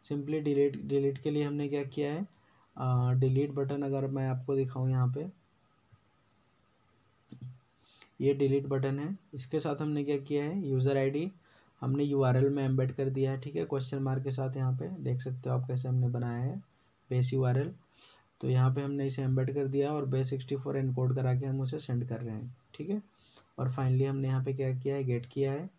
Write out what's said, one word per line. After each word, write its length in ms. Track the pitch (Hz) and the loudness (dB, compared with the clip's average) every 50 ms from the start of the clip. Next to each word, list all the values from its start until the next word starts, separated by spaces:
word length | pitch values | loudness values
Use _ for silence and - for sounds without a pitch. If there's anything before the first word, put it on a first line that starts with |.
| _ | _
simply 360 | - 147 143 139 143 151 156 151 | -4 -6 -4 -2 -2 -2 0 0
delete, 340 | 147 143 139 143 143 139 - - | 2 4 6 4 4 4 -2 -4
डिलीट 340 | 139 139 139 139 139 139 135 | 0 2 2 4 2 0 0
के 120 | - 156 | -2 0
लिए 140 | 147 147 147 | 0 2 0
हमने 240 | 147 143 147 147 143 | 0 0 -2 -2 -2
क्या 160 | 143 143 143 | -2 -2 -4
किया 280 | 139 - 147 147 143 147 | -4 -2 -2 -2 -2 -2
है, 140 | 165 202 - _ _ _ _ _ _ _ _ _ | -2 -4 -6 _ _ _ _ _ _ _ _ _
अ, 360 | - 135 127 127 123 123 123 127 | -4 0 2 4 4 4 4 4
डिलीट 400 | 127 131 131 131 131 143 147 139 | 4 4 4 4 4 2 2 0
बटन 300 | 139 139 135 143 143 143 | -2 -2 -2 -2 -2 -2
अगर 240 | 139 139 135 135 | 0 0 0 -2
मैं 220 | 135 135 139 131 131 | -2 -2 -2 -2 -2
आपको 280 | 131 127 127 - 139 | -2 -4 -2 0 0
दिखाऊँ 340 | 135 135 127 127 127 127 131 | 0 0 0 -2 -2 0 0
यहाँ 220 | 131 131 127 123 127 | 2 2 2 2 2
पे, 160 | 139 156 190 - _ _ _ _ _ _ _ _ _ _ _ - _ _ _ _ _ _ _ _ _ _ _ _ _ _ _ _ _ _ _ _ _ _ _ _ _ _ _ - - - - - - _ _ _ _ _ _ - - - _ _ _ | -2 -6 -8 -10 _ _ _ _ _ _ _ _ _ _ _ -20 _ _ _ _ _ _ _ _ _ _ _ _ _ _ _ _ _ _ _ _ _ _ _ _ _ _ _ -18 -16 -16 -16 -18 -20 _ _ _ _ _ _ -20 -20 -20 _ _ _
ये 140 | 131 135 143 | 2 2 4
डिलीट 320 | 139 143 135 135 139 139 | 4 4 4 4 2 0
बटन 320 | 135 139 135 131 135 135 139 | 0 -2 0 0 0 0 -2
है। 180 | 147 165 196 190 _ _ - | -2 -4 -6 -8 _ _ -14
इसके 260 | 135 127 - - 156 | -14 -10 -4 -4 -2
साथ 220 | 147 165 147 143 156 | 0 0 -2 -2 -2
हमने 220 | 151 151 147 143 | -2 0 -2 0
क्या 140 | 143 147 139 | 0 0 -2
किया 260 | 139 139 143 143 143 | -2 -2 -2 0 0
है, 240 | 151 170 202 190 139 | 0 -2 -2 -2 0
यूज़र 300 | 135 131 127 139 139 139 | 2 2 4 4 4 4
आईडी 320 | 135 135 139 147 165 190 - - _ _ - - _ _ _ _ - | 2 2 2 0 -4 -4 -6 -12 _ _ -20 -20 _ _ _ _ -2
हमने 220 | 131 135 143 143 | 0 0 2 2
यूआरएल 440 | 147 143 139 135 127 123 127 135 139 | 2 2 4 4 4 6 6 4 4
में 140 | 143 143 135 | 4 2 0
embed 280 | 131 131 131 131 131 131 | 2 2 2 2 0 0
कर 160 | - 139 135 | -2 -2 -2
दिया 200 | 135 135 135 135 | 0 0 0 0
है, 100 | 135 135 | 0 -4
ठीक 160 | 131 147 147 | -6 -6 -4
है, 80 | 165 165 | -4 -2
Question 340 | 165 147 135 131 127 - 139 | -2 -2 -4 -2 -4 -4 -2
mark 240 | 135 135 131 131 131 | -2 0 -2 -2 -2
के 80 | 139 | -4
साथ। 260 | 131 131 131 131 131 | -4 -2 -4 -4 -2
यहाँ 160 | 135 131 127 127 | 0 0 0 0
पे 160 | 127 147 175 190 175 139 | 0 -4 -6 -8 -6 -2
देख 180 | 127 123 123 | -2 -2 -2
सकते 300 | - 131 127 - - 131 | -2 -6 -6 -6 -2 -2
हो 60 | 127 | 0
आप 100 | 127 127 | 0 0
कैसे 220 | - 127 123 127 131 | -2 -2 -2 -2 0
हमने 200 | 127 127 127 123 | 0 2 2 0
बनाया 340 | 120 123 120 120 120 120 123 | 0 -2 -2 -2 -4 -2 -4
है 120 | 139 175 196 - _ _ _ _ _ _ _ _ _ | -4 -4 -6 -10 _ _ _ _ _ _ _ _ _
base 220 | 127 123 123 127 131 | 0 0 0 2 2
यूआरएल। 400 | 135 131 123 123 131 143 170 196 - - _ _ - - - - - _ _ _ _ | 2 2 2 2 2 0 -2 -6 -12 -20 _ _ -20 -20 -20 -20 -20 _ _ _ _
तो 80 | - 131 | -2 0
यहाँ 260 | 127 127 127 131 131 | 4 4 4 4 4
पे 80 | 139 139 | 2 -2
हमने 240 | 139 143 143 139 | -2 -2 -2 -2
इसे 160 | 135 131 131 135 | -2 -2 -2 0
embed 320 | 127 131 131 131 135 139 | 2 2 2 2 2 0
कर 120 | 143 139 | -2 -2
दिया 260 | 135 135 139 139 143 151 | 0 2 2 2 2 0
और 120 | 151 139 | -2 -2
base 240 | 135 131 131 131 127 | 0 0 0 0 0
sixty 260 | 139 131 - - 143 | -2 -6 -4 -4 -4
four 200 | 135 135 143 139 | -4 -4 -4 -2
encode 380 | 139 135 131 127 127 127 127 127 | 0 0 0 0 2 2 2 2
करा 200 | 131 127 127 127 | 2 2 2 2
के 120 | 127 131 | 2 0
हम 140 | 135 131 135 | 0 -2 -2
उसे 180 | 131 127 147 156 | -2 -2 -4 -6
send 300 | - - 127 120 120 123 | -4 -2 -2 -2 -2 -2
कर 120 | 117 113 | -6 -6
रहे 140 | 123 117 110 | -6 -6 -8
हैं, 220 | 107 120 123 - _ _ _ - | -8 -10 -12 -14 _ _ _ -14
ठीक 160 | - 151 160 | -12 -6 -4
है। 120 | 196 208 202 _ _ _ _ _ _ - _ _ _ - | -4 -6 -6 _ _ _ _ _ _ -20 _ _ _ -4
और 120 | 131 127 | -2 -2
finally 360 | 127 131 135 131 127 131 135 | -2 0 2 2 4 4 4
हमने 220 | 135 139 139 135 131 | 2 0 0 0 0
यहाँ 160 | 131 131 131 | 0 0 0
पे 80 | 135 135 | -2 -2
क्या 200 | 135 135 131 127 | -2 0 -2 -2
किया 200 | 127 127 139 139 | -2 -2 -2 -2
है, 100 | 139 135 | -2 0
Get 220 | 127 123 120 117 | 0 0 -2 -2
किया 260 | - - 135 135 135 139 | -6 -2 0 0 0 0
है। 180 | 143 175 190 _ | -2 -6 -8 _